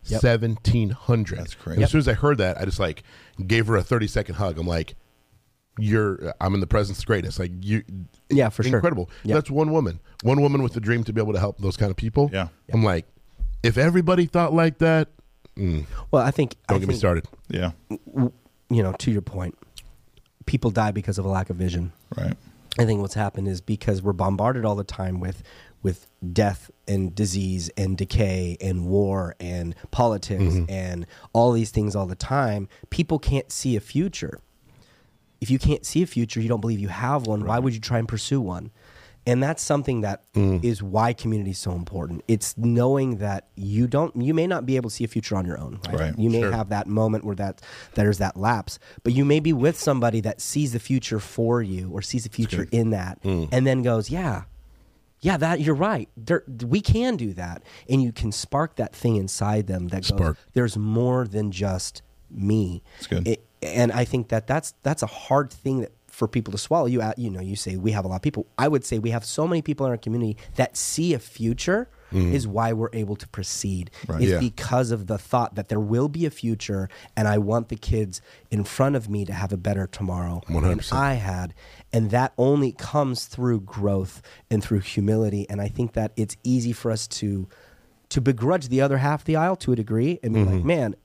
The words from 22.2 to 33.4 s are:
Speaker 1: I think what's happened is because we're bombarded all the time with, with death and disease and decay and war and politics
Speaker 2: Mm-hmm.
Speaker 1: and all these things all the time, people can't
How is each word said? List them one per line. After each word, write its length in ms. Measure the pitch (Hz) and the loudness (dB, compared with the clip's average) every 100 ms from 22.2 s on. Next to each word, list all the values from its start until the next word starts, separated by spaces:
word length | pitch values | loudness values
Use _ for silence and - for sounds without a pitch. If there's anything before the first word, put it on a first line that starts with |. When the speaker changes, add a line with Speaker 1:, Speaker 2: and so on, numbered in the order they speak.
| 87 - - - - - | -4 -4 -8 -20 -8 0
Speaker 1:
I 60 | |
think 160 | 113 104 | 2 2
what's 140 | 98 | 0
happened 340 | 107 101 - 98 | -2 -2 -2 -4
is 120 | 90 | -4
because 420 | - 104 - 95 | -4 -2 0 0
we're 100 | 98 | 0
bombarded 520 | 90 95 98 113 131 | 0 0 2 2 2
all 120 | 110 101 | 0 0
the 80 | |
time 340 | 95 - 92 90 | -4 -4 -4 -2
with, 220 | 92 - - - - _ | -4 -6 -12 -20 -20 _
with 240 | 98 87 - - 90 | -4 -4 -8 -12 -4
death 380 | 87 101 92 - - - | 2 2 0 -10 -14 -2
and 260 | 98 92 | 0 0
disease 560 | 95 104 95 95 92 85 - | -2 -2 0 -2 -2 -4 -2
and 200 | 95 92 | -2 -2
decay 600 | 95 - 101 92 90 85 | 0 2 2 0 -2 -4
and 260 | 95 90 87 | -2 -2 2
war 480 | 101 98 95 85 - | 2 2 0 -4 -6
and 340 | 87 87 85 - - | -8 -6 -6 -8 -6
politics 520 | - 120 104 - 98 | 0 2 2 -2 0
Speaker 2:
Mm-hmm. 220 | 92 90 85 | 2 2 0
Speaker 1:
and 360 | 95 92 87 82 - - | -4 -6 -8 -10 -16 -2
all 200 | 113 120 | 4 4
these 180 | 117 107 | 4 2
things 260 | 113 104 101 | 0 0 0
all 100 | 92 | -4
the 80 | |
time, 540 | 92 - 139 123 104 98 - - | -4 -2 0 0 -2 -6 -12 -8
people 280 | - 160 156 | -4 -2 0
can't 320 | - 139 | 0 -2